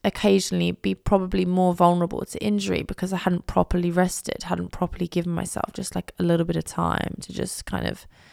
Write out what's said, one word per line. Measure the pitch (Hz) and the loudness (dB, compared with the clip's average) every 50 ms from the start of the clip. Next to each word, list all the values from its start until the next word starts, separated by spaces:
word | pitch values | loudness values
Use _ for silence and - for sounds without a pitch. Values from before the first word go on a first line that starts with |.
| - | -2
occasionally | 196 - - - 208 196 190 - - 185 175 175 175 | -2 -2 2 4 4 4 4 2 0 0 0 0 0
be | 175 - - 196 190 | -2 -2 -2 -4 -4
probably | - _ - 208 196 185 185 196 190 185 | -2 _ 2 2 2 2 0 0 0 2
more | 180 180 185 185 180 175 | 2 4 4 4 4 4
vulnerable | - 180 175 175 175 170 170 - - 190 | 6 6 6 6 4 2 0 -2 -6 -6
to | - - - - | -6 -8 -4 -2
injury | 214 208 202 196 196 185 151 | 0 0 0 0 0 -2 -2
because | - - 190 - 180 185 190 | -2 -4 -4 -4 -4 -4 -2
I | |
hadn't | 175 - 180 180 170 - | 0 0 0 0 0 -2
properly | - - 185 175 - - 180 175 175 | 0 2 2 2 4 2 2 2 2
rested, | 170 180 185 185 - - - - - - - | 4 4 2 2 0 -4 -6 -6 -8 -6 -4
hadn't | 175 180 175 180 175 | -4 -4 -4 -4 -8
properly | - - 180 170 - - 175 | -4 -4 -4 -4 -2 -4 -6
given | 170 - 175 170 175 170 | -2 -2 -2 0 0 -2
myself | 165 - 160 - - - - - | -2 -4 -6 -6 -6 -8 -6 -6
just, | - 190 - - | -8 -8 -6 -6
like, | 180 - - - | -6 -8 -6 -4
a | - 180 | -2 2
little | 170 170 165 165 | 2 4 2 2
bit | 170 165 | 0 -2
of | 165 - | -2 -4
time | - - - 170 165 - - - - - - | -4 -4 -2 0 0 0 0 -2 -4 -6 -10
to | - - - | -12 -10 -6
just | - - 185 - - - | -6 -6 -6 -6 -10 -8
kind | - 202 - - | -6 -6 -4 -4
of | - - - - - - - - - | -4 -6 -8 -14 -20 -20 -20 -20 -20